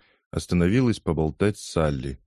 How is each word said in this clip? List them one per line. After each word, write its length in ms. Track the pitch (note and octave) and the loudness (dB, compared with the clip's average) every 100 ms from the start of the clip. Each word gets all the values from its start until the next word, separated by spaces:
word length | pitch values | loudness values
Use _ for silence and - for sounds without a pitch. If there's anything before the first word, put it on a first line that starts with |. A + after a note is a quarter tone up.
| _ _ - | _ _ -8
остановилась 720 | F2 - F2 F2 A#2+ B2 G2+ | -8 -2 2 4 4 2 0
поболтать 580 | - D2+ D#2+ - G2+ G#2 | -2 0 0 0 -2 -2
с 100 | - | -6
Салли, 520 | E2+ D#2 C#2 B1+ C2+ | -2 -2 -2 -8 -12